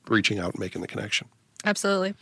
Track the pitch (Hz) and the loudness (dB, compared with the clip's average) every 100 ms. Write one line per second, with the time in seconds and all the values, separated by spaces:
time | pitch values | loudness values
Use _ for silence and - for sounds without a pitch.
0 | - 110 - 101 87 - 92 90 87 - | 2 4 4 0 -2 -4 -6 -6 -6 -6
1 | 110 - - _ _ - 214 202 196 196 | -2 -4 -4 _ _ -6 -2 0 2 2
2 | 190 202 | 0 -4